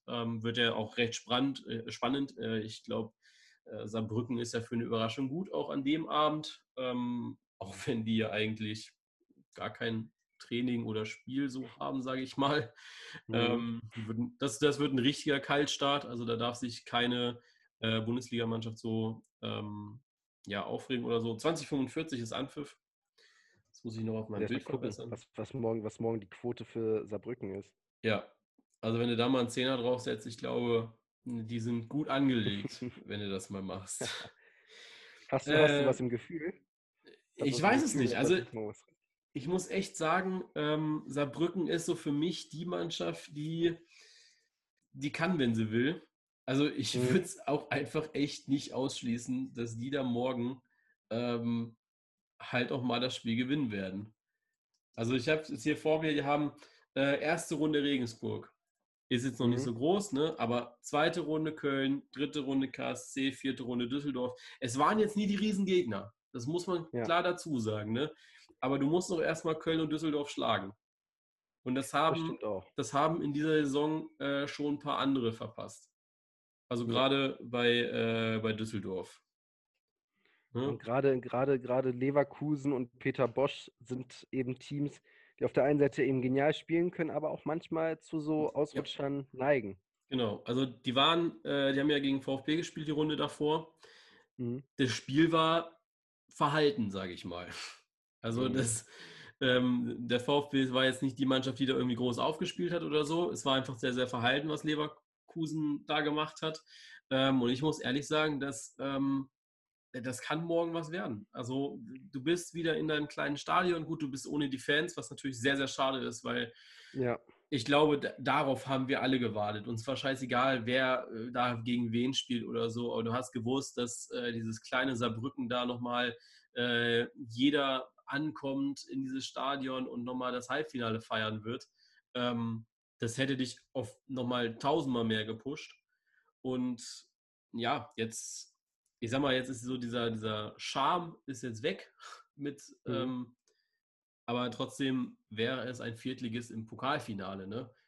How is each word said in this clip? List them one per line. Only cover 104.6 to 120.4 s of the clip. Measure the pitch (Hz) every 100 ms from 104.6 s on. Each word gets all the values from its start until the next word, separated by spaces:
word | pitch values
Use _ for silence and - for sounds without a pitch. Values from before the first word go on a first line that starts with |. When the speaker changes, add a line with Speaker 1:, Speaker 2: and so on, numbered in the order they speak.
Speaker 1:
Leverkusen | 156 151 151 - _ _ - 170 160 156 151 143 -
da | 151
gemacht | 151 151 151 -
hat. | 160 156 - - - - -
Ähm, | 131 135 131
und | 120
ich | 127
muss | 151 151
ehrlich | 123 135 139
sagen, | 151 156 143
dass, | 139 - - -
ähm, | 135 135 139 135 135 _ _ _ _ _ _
das | 131 123 120
kann | - 156
morgen | 170 165 170
was | 165 156
werden. | 175 196 107 -
Also | - 123 135 143 -
du | 113 131 - 139
bist | 131 175 -
wieder | 165 165 156
in | 156
deinem | 151 147
kleinen | - 143 143
Stadion. | - 165 180 170
Gut, | 156 160
du | 147
bist | 131 -
ohne | 147 143
die | 131
Fans, | 135 147 175 -
was | -
natürlich | 139 139 123
sehr, | 135 139
sehr | 135
schade | - 135 131 120
ist, | 117
weil | 120 120 117 - - - -
Speaker 2:
Ja. | 135 123 117 - - _
Speaker 1:
ich | 139 113
glaube, | 143 151 143
da, | - -
darauf | 131 139 139 127 135
haben | 131 127
wir | 135
alle | 131 131
gewartet. | 117 104 104 107 113
Uns | 113 139
war | 127
scheißegal, | 139 135 131 123